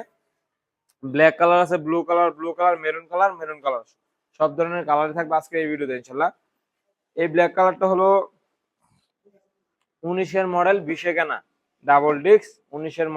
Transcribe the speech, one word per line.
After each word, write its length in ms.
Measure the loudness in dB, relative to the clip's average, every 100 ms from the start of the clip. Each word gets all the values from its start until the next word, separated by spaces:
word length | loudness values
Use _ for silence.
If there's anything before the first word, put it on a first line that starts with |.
| -6 _ _ _ _ _ _ _ _ _
ব্ল্যাক 300 | -4 2 4 4
কালার 200 | 4 4 2
আছে, 120 | -2 -2
ব্লু 140 | -4 0
কালার, 220 | 0 0 -2
ব্লু 120 | -8 -2
কালার, 180 | 0 0
মেরুন 220 | -2 -6 -6
কালার, 200 | 0 0 0
মেরুন 200 | -12 -8 -6
কালার, 180 | -6 -8 _ _ _ _ -4
সব 100 | -4 -2
ধরনের 260 | -4 -4 -2
কালারই 240 | 0 0 -4
থাকবে 160 | -2 -4
আজকে 160 | -2 -4
এই 60 | -4
ভিডিওতে 240 | -4 -6 -8
ইনশাল্লাহ। 300 | -8 -4 -4 -4 _ _ _ _ _ _ _ -4
এই 100 | -2
ব্ল্যাক 180 | 2 2 2
কালারটা 280 | 0 2 0
হলো 160 | 2 2 2 -2 _ _ _ _ _ _ _ _ _ _ _ _ _ _ _ _ _
উনিশের 440 | -6 -4 -4 -2 -2 0
মডেল, 220 | 2 0 -2
বিশে 220 | -6 -4 -2
কেনা, 200 | -4 -6 -12 _ _ _ 2
ডাবল 280 | 4 4 2 4
ডিস্ক, 240 | 4 4 _ _ -12
উনিশের 340 | -8 -6 -4